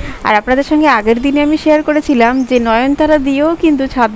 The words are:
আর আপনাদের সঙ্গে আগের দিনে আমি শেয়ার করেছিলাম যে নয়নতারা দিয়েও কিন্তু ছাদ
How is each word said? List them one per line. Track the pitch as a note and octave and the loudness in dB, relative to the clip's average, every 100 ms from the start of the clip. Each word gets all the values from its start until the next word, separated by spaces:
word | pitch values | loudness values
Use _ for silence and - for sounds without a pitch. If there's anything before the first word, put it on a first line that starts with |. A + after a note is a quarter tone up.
| C#3+ - | -8 -8
আর | - G#3+ | -2 -2
আপনাদের | G#3+ B3+ | 0 -2
সঙ্গে | C#4+ D4+ D4+ | 0 0 2
আগের | A#3+ G#3+ A#3 | 2 0 0
দিনে | C#4 C#4 | 0 0
আমি | D4 D#4 | 0 0
শেয়ার | D#4 D4+ | 2 2
করেছিলাম | D4+ D4+ D4 B3+ A#3 C4 | 2 -2 0 2 2 0
যে | B3 B3 | 0 0
নয়নতারা | A3+ A3+ C4 C#4+ D4+ D4+ | 0 0 0 0 2 2
দিয়েও | C4+ C4+ D4+ E4 | 0 0 0 0
কিন্তু | E4 C#4+ C4+ | 0 0 -2
ছাদ | C4 A3+ | -2 -2